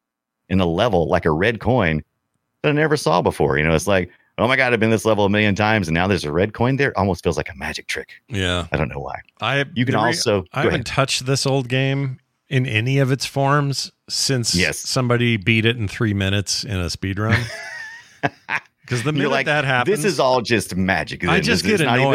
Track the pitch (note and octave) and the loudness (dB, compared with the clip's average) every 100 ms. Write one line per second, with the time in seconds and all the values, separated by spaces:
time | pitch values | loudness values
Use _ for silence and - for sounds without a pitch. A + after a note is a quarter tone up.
0 | _ _ _ _ - F#2+ F2 E2 - F2+ | _ _ _ _ -2 0 2 2 2 2
1 | D2+ F2 E2+ D#2 G#2+ A2 G#2 B2+ E2+ D2+ | 2 2 2 2 2 0 0 2 2 0
2 | - _ _ _ _ _ D3+ D3 D#3 D3+ | -4 _ _ _ _ _ -2 2 2 2
3 | D#3+ E3+ G2 - C#2+ C#2 D#2+ D#2 G2+ F#2+ | 2 2 2 2 0 2 2 2 2 0
4 | F2 _ _ - A2+ C3 B2+ A2+ A2 A2 | 0 _ _ -2 0 2 2 2 2 2
5 | A2 G#2 G2+ G#2+ G#2+ G2 G#2+ A2 D#2 E2 | 2 2 4 4 2 2 2 2 2 2
6 | G2 F2 D2 E2 G#2+ - A#2+ C3+ C3+ G2 | 2 2 0 0 0 0 0 0 0 0
7 | G2 E2+ F2 D2+ - C#2+ D2+ - - - | 0 0 -2 -2 -6 -8 -10 -8 -8 -10
8 | - - - G2 F2+ F2+ D#2+ C#2 B1 C#2 | -10 -18 -8 -4 -2 -2 -4 -4 -4 -6
9 | C2+ - - - A2 C#3 C#3 A2+ B2+ G#2+ | -12 -14 -16 -8 -4 -4 -4 -4 -2 0
10 | A2+ - A#2+ G2+ F2+ C3 D#3+ - - - | 0 0 0 -2 -2 -4 -2 -2 -4 -2
11 | C3+ - C3 C3+ C#3 C3+ A#2+ C3 C3+ C#3 | -2 -2 -2 -2 0 -2 -2 -2 -2 -2
12 | C3+ C3 _ _ - C3+ B2+ A2 B2 C#3 | -4 -8 _ _ -4 -2 0 0 0 2
13 | C3 C#3 - C#3 C#3 D3 C#3 C3+ - _ | 2 0 -2 -2 2 2 0 -4 -8 _
14 | - - - B2+ A2+ F2+ D#2+ - - C3+ | -8 -4 -2 0 0 0 0 -2 -4 -2
15 | B2 A#2+ A#2+ A2+ G#2 A2 A2+ B2 G2 - | 0 2 2 0 2 2 2 0 -4 -2
16 | A2+ G2+ F#2+ G2+ - - - F#2 E2+ - | 0 0 0 0 -2 -4 -4 -4 -4 -4
17 | F#2+ G2 A2 A2+ A2+ - - - - - | -4 -2 0 0 -2 -10 -12 -14 -14 -18
18 | - - - - - D3 - _ - B2 | -20 -6 -6 -6 -8 -8 -8 _ -6 -4
19 | C3+ D3 C#3 C#3 C#3+ D3 C3+ B2+ C3 G3+ | -2 0 0 0 0 0 2 0 2 0
20 | F#3+ D3+ C3 C3 G#2+ G#2+ - F#2 F#2+ F2 | 0 2 2 2 2 -2 0 -2 0 0
21 | D2+ - F2+ E3 G3+ F#3 - G3+ C#3 B2 | -2 -4 0 0 2 0 0 0 2 2
22 | C#3 | 2